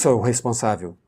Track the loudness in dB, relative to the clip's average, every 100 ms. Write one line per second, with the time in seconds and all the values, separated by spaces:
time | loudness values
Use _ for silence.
0 | 4 2 2 0 -2 -2 -2 -2 -6 -16